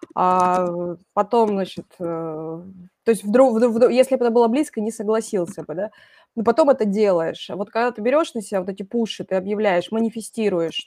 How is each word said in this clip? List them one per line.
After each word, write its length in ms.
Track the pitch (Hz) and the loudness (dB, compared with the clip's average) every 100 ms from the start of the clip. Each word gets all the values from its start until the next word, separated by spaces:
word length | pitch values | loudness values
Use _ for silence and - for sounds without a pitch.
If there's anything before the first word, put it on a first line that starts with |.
| - - | -10 -2
А, 500 | 180 185 180 185 180 | 2 4 2 2 0
э, 280 | 175 175 170 _ | -4 -6 -8 _
потом, 360 | 202 202 240 214 | -2 0 2 2
значит, 360 | 196 185 - - - | 0 -4 -8 -16 -10
э, 40 | |
то 1080 | 170 165 165 156 160 165 185 185 180 _ - | -8 -6 -6 -8 -8 -10 -14 -20 -20 _ -2
есть 120 | 202 | 0
вдруг, 320 | 202 247 269 220 | 2 4 4 4
вдруг, 180 | 240 | 2
вдруг, 180 | 226 247 | 4 4
если 240 | 247 254 254 | 4 2 2
бы 100 | 240 | 2
это 80 | |
было 140 | 233 233 | 4 4
близко, 340 | 262 302 226 | 2 -2 -4
не 100 | 214 | -6
согласился 720 | 226 208 220 220 196 170 - | -4 -2 -2 0 -4 -4 -6
бы, 100 | 160 160 | -10 -8
да? 160 | 214 _ - _ _ 226 | -8 _ -20 _ _ -2
Но 80 | |
потом 260 | 214 233 285 | 0 4 4
это 160 | 262 214 | 4 2
делаешь. 640 | 196 208 175 160 - - | 2 2 2 0 -6 -10
А 60 | 180 | -10
вот 140 | 202 | -6
когда 200 | 226 240 | -2 -2
ты 100 | 233 | -2
берёшь 320 | 220 294 330 233 | 0 0 0 -6
на 60 | |
себя 180 | 202 196 | -6 -6
вот 80 | 185 | -4
эти 140 | 190 | -8
пуши, 400 | 196 240 220 - | -6 -4 -4 -6
ты 120 | - 190 | -4 -4
объявляешь, 560 | 190 208 208 175 208 | -2 0 2 0 0
манифестируешь 880 | 220 226 226 - - 208 175 165 - | -2 -2 -4 -12 -2 -2 0 -2 -6